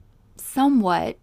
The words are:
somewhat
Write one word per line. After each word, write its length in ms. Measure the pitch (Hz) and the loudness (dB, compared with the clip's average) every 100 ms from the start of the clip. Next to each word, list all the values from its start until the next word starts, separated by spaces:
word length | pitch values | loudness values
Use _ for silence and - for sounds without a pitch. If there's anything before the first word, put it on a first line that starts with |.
| _ _ _ - | _ _ _ -20
somewhat 800 | - 262 277 269 185 170 - - | -8 0 2 2 2 0 -4 -10